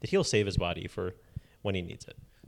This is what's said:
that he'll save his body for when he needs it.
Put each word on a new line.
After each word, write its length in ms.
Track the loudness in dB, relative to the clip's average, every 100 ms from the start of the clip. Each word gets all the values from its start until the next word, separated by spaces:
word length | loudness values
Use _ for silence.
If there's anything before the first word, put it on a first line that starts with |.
that 80 | 0
he'll 160 | 2 4
save 200 | 4 4
his 120 | 2
body 300 | 0 -2 -6
for 280 | -4 -6 -6 -14 -14 -14 _
when 120 | -2 -2
he 60 |
needs 240 | -2 -8 -14
it. 120 | -18 -20 _